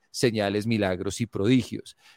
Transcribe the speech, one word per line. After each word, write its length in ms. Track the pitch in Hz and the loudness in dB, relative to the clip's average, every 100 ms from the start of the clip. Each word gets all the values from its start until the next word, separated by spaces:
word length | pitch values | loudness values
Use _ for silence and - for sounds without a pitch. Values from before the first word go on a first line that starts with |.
| _ | _
señales, 580 | - 127 110 101 101 107 | 0 0 2 0 0 0
milagros 540 | 113 98 92 95 - | 0 0 -2 -4 -4
y 60 | 117 | -6
prodigios, 680 | 104 101 131 110 107 - - _ | -2 2 2 2 -8 -14 -20 _